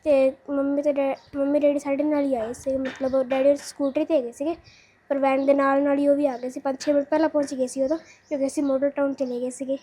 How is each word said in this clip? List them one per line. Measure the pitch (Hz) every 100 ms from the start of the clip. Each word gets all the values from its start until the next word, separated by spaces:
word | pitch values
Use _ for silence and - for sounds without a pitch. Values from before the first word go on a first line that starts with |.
ਤੇ | 311 277 262 269 -
ਮੰਮੀ | 277 277 285
ਤੇ | 294
ਡੈ-, | 277 269 - - 285
ਮੰਮੀ | 277 294
ਡੈਡੀ | 285 285
ਸਾਡੇ | 285 277
ਨਾਲ | 294 294
ਹੀ | 277 254
ਆਏ | 220
ਸੀ, | 247 269 269
ਮਤਲਬ | 262 - 262 269 254
ਡੈਡੀ | 269 269 285
ਸਕੂਟਰੀ | - - 277 285 311
'ਤੇ | 311
ਹੈਗੇ | 240
ਸੀਗੇ, | 240 294 330 - _ _ _ _
ਪਰ | 277
ਵੈਨ | 269 269 277
ਦੇ |
ਨਾਲ | 277 277 277
ਨਾਲ | 285 277
ਹੀ | 285
ਉਹ | 285
ਵੀ | 285
ਆ | 240
ਗਏ | 247
ਸੀ। | 277
ਪੰਜ | 277 269
ਛੇ | 302
ਮਿੰਟ | 285 285
ਪਹਿਲਾਂ | 311 320
ਪਹੁੰਚ | 302 285
ਗਏ | 262 254
ਸੀ | 269
ਉਦੋਂ, | 269 320
ਕਿਉਂਕਿ | - - _ 285 269
ਅਸੀਂ | 311
ਮਾਡਲ | 285 269 277
ਟਾਊਨ | 285 277
ਚਲੇ | 269 262 240
ਗਏ | 247
ਸੀਗੇ। | 254 262 269